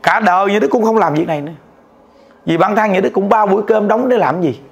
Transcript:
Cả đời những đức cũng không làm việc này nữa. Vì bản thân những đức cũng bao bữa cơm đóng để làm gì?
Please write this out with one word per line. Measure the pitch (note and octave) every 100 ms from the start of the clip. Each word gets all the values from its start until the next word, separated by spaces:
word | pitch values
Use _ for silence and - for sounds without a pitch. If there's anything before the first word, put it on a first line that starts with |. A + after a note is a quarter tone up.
Cả | - G3 G#3
đời | F3+ G3
những | G3+
đức | C4+
cũng | B3+
không | A3 A3
làm | E3+
việc | D3+ E3+
này | D3+
nữa. | D3 D#3 - _ _ _ _ _ - _
Vì | - E3
bản | F#3+ G#3+
thân | G#3+
những | F#3
đức | G3
cũng | A#3 G3+
bao | A3 G#3
bữa | G3
cơm | G3+ G#3+ G3+
đóng | A3 B3+
để | A#3+
làm | D3+ E3
gì? | E3 A2+ -